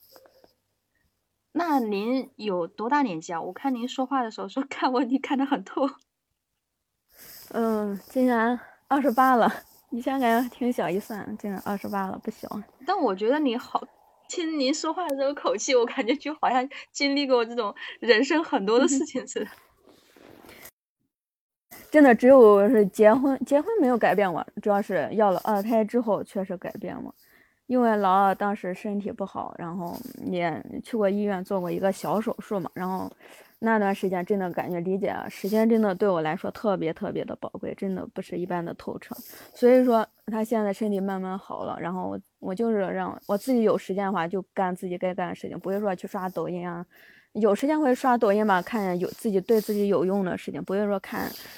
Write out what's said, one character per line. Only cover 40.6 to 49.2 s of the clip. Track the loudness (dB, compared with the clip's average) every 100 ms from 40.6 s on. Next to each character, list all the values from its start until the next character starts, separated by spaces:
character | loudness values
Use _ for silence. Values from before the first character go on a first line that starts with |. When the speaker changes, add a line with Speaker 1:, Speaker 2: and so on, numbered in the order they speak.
Speaker 2:
在 | 0
身 | -2 -2
体 | -2
慢 | -2 -4
慢 | -6 -8
好 | -10 -10
了， | -8 -8
然 | -6
后 | -6 -6
我， | -8 -12 _
我 | -8
就 | -4 0
是 | 0
让 | 0 -4 -6 -8 -4
我 | -4
自 | 0
己 | 2
有 | 4 2
时 | 0
间 | -4
的 | -2
话 | -2 -2
就 | -4 -6
干 | -2 -2 -2
自 | -6
己 | -4
该 | -4
干 | -4 -6
的 |
事 | -6 -10
情， | -10
不 | -4
会 | -2
说 | -2
去 | -4 -8
刷 | -8 -6
抖 | -6 -6
音 | -6 -8
啊， | -10 -12 -18 -20 -20 _
有 | 0 2
时 | 2 2
间 | 2
会 | 2
刷 | 2 2 2
抖 | 4
音 | 4 4
吧， | 2
看 | 0 -4 -2 -2
有， | -4
自 | -4